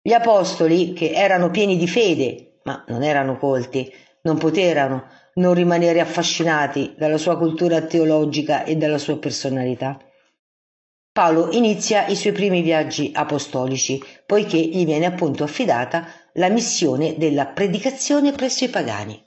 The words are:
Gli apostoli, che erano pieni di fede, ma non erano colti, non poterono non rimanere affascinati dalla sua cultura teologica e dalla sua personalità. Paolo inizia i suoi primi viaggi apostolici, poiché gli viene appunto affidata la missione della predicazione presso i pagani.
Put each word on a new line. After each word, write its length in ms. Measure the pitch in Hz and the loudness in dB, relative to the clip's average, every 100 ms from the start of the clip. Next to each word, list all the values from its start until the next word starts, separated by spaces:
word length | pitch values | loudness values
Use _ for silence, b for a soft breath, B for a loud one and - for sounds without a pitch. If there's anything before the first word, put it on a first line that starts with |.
Gli 120 | - | 4
apostoli, 800 | 233 233 208 175 - 165 165 170 | 2 6 4 4 0 4 4 2
che 180 | 180 156 | -2 -2
erano 400 | 160 196 185 175 | 2 2 4 2
pieni 260 | 180 202 185 | 2 2 2
di 120 | 175 | 2
fede, 720 | 247 214 147 127 - - _ | 2 2 2 0 -4 -16 _
ma 200 | - 127 - | -12 -12 -8
non 140 | 117 | -2
erano 340 | 147 143 135 127 | 0 0 0 -2
colti, 540 | 143 131 120 135 131 B B B | 0 0 -2 -6 -6 B B B
non 160 | 170 151 | -2 0
poterono 680 | 160 160 180 151 135 131 B B B | 2 2 2 2 0 -2 B B B
non 200 | - 180 | 0 2
rimanere 460 | 175 175 170 170 170 | 4 4 4 4 2
affascinati 960 | 160 180 165 - 165 156 139 143 139 - | 0 -2 -4 -2 0 0 0 -2 -6 -2
dalla 220 | 151 156 | -2 0
sua 180 | 156 165 | 0 0
cultura 460 | 165 160 175 165 | 0 0 0 0
teologica 800 | 160 165 156 156 151 151 143 139 | 0 0 4 2 2 -2 -2 -2
e 120 | - 160 | -2 -2
dalla 220 | 151 151 | 0 -2
sua 200 | 147 147 | -2 -4
personalità. 800 | 151 123 139 131 127 123 131 139 b b b _ _ _ _ _ _ _ _ | -4 -6 -4 -4 -4 -4 -6 -8 b b b _ _ _ _ _ _ _ _
Paolo 400 | - 175 160 175 | 2 4 4 2
inizia 540 | 226 226 208 - 214 175 | 2 2 0 0 0 0
i 100 | 190 | -2
suoi 160 | 214 | -2
primi 300 | 190 202 180 | 0 0 0
viaggi 480 | 165 156 151 - 143 | 2 0 -2 -4 -4
apostolici, 920 | - 151 147 - 135 131 131 - 135 B B _ | -4 -4 -4 -4 -6 -4 -4 -4 -6 B B _
poiché 320 | 208 214 165 | 0 2 0
gli 260 | 160 185 | 0 0
viene 220 | 165 151 175 | 0 0 0
appunto 380 | 180 160 131 | -2 -4 -2
affidata 640 | 151 - 233 120 127 170 165 B B | -6 -4 -2 0 -2 -6 -6 B B
la 140 | - 180 | -2 0
missione 680 | 226 - - 160 127 156 - | 0 -2 -2 0 0 -2 0
della 300 | 156 143 135 | 0 0 -2
predicazione 840 | - 196 196 262 269 - 294 285 | -2 -2 -2 -4 -6 -2 2 0
presso 320 | 277 254 - | 0 -4 -2
i 40 | 247 | -4
pagani. 540 | 208 127 104 104 104 | -2 -4 -6 -10 -14